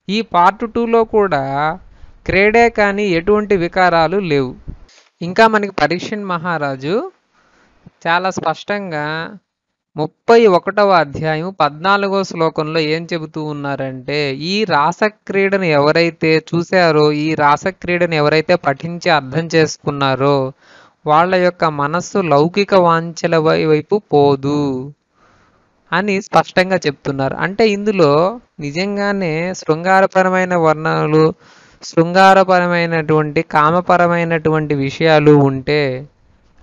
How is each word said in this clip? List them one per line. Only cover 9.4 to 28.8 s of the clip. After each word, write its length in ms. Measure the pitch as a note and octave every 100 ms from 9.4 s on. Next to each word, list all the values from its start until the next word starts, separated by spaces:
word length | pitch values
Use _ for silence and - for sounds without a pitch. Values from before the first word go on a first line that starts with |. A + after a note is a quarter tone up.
| _ _ _ _ _ D3+
ముప్పై 500 | D#3 _ - A#3 A3
ఒకటవ 440 | E3+ G3 G3+ G3+
అధ్యాయం 640 | F3+ C#3+ C3 D#3 D#3 F3+ F#3+
పద్నాలుగవ 600 | D3 D3+ F#3+ G3+ G3 G3
శ్లోకంలో 580 | F#3 E3+ D#3+ D#3+ D3+ D#3+
ఏం 220 | D3+ D#3+ E3+
చెబుతూ 320 | F3 D#3 D#3
ఉన్నారంటే, 880 | D3+ D3 C#3+ C#3 C3+ C3 C3 D3 C#3+
ఈ 300 | C3+ E3 G3+
రాసక్రీడను 1000 | G#3+ D3 D#3 - G#3+ - - G3 G3 G3
ఎవరైతే 800 | F3+ C#3+ D3 D#3+ E3+ D#3+ D#3+ D#3 -
చూశారో, 640 | E3 E3+ F#3+ E3+ D3+ D3+
ఈ 220 | D3 D#3
రాసక్రీడను 800 | D#3 C#3+ D3 F#3+ - F3 F3 F3
ఎవరైతే 400 | D#3 D3 D#3 D#3
పఠించి 560 | F3 C#3+ C3+ E3 E3+ F3
అర్థం 380 | D3+ C3 D3 E3
చేసుకున్నారో, 1000 | D#3+ D3+ - D#3 C#3+ C#3 B2+ C#3 C#3 C3 - _ - _ _ D3+
వాళ్ళ 280 | D3+ F3+
యొక్క 300 | F#3 F3+ F3+
మనస్సు 540 | E3 D3 C#3+ F3 E3+ G3+
లౌకిక 560 | F3 C#3+ E3 G3+ G3
వాంఛల 600 | G3 E3+ E3 E3+ D#3 E3+ E3
వై-, 300 | D#3 E3 D#3+
వైపు 360 | D3+ D3 G#3+ -
పోదు 480 | D3 C#3+ C#3 C#3 D3 C#3+ B2+ C#3 - _ _ _ _ _ _ _ _ -
అని 300 | E3 G#3 F#3+
స్పష్టంగా 540 | - E3 D#3 - F#3 F#3
చెప్తున్నారు. 580 | D3 C#3 - C3+ C3+
అంటే 340 | - E3 G3+ A3+
ఇందులో 720 | G3+ G#3 F#3+ D3 D3 F#3 A#3+ - -
నిజంగానే 920 | C#3+ D#3